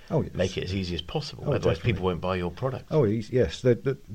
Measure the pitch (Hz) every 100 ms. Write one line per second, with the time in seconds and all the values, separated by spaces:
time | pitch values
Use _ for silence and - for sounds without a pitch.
0 | - 156 - - - - - 101 180 85
1 | - 156 - - - 101 87 82 117 92
2 | 92 90 90 92 87 - 131 - - 156
3 | 107 113 104 127 113 - 127 113 - 135
4 | -